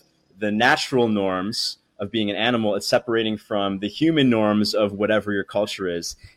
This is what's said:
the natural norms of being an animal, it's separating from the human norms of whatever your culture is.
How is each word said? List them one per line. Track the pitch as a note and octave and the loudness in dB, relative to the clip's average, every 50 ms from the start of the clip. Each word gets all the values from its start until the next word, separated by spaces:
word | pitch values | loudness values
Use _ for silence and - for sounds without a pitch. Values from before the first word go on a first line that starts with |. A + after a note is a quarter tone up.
| _ _ _ _ _ _ _ F#2+ | _ _ _ _ _ _ _ -6
the | G#2+ G#2 G#2 | -4 -2 0
natural | G#2+ A#2 C3 D3+ D3+ - - C#3+ B2+ A#2+ A2+ | 2 4 4 4 2 0 0 0 2 2 2
norms | G#2+ G#2 G2 G2 F#2 F#2 F#2 G#2 B2 - - - - - _ _ _ - | 2 2 0 0 0 -2 -4 -4 -6 -6 -6 -6 -8 -12 _ _ _ -10
of | G#2 G2+ | -8 -6
being | A2+ A2+ G#2+ G2+ | -4 -2 -2 -2
an | G2+ | -2
animal, | F#2 G#2+ A#2+ B2 A#2 A2 G#2+ G2+ | -2 0 0 0 0 0 0 -2
it's | G2+ - | -2 -2
separating | - - A#2+ - - A2+ A2+ A2+ A2 G#2+ | 0 0 0 0 0 0 0 0 0 -2
from | G#2 - - A2+ G#2 G2 G2 G2 G2 | -4 -6 -4 -4 -2 -2 -2 -2 -4
the | G2+ | -4
human | G2+ - - D3 D#3+ E3 D3+ C#3 B2+ | -6 -4 0 0 2 4 4 4 4
norms | A#2+ A2 G#2+ G#2+ G#2 G#2+ G#2+ G#2 - | 4 4 4 2 2 2 2 0 0
of | A2 G#2+ G2+ G#2 | 0 0 0 0
whatever | G2 G#2 G2+ G#2+ G#2+ G2+ G#2 G#2 | 0 0 2 2 0 0 -2 -2
your | G2 F#2+ | -4 -4
culture | - - G#2 G#2 G#2+ - - G2 F2+ | -4 -2 -2 -2 -2 -4 -6 -4 -4
is. | F2 F2 E2+ - - - - - _ | -4 -4 -6 -10 -12 -16 -20 -20 _